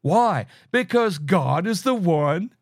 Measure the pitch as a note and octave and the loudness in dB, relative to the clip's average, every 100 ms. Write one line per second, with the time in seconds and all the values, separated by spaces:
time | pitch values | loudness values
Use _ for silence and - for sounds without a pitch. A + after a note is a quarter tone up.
0 | C#3 G3+ A#3 D#3 G#2 - _ B3 B3 A#3+ | 2 2 2 0 -6 -14 _ -4 0 0
1 | A3+ D#3 D3 F#3 C3 C#3+ F#3+ G#3+ C4 B3 | 0 -2 0 0 2 -2 -2 -2 -2 0
2 | F3 D#3 D3 D#3+ A3 _ | 0 0 0 -2 -6 _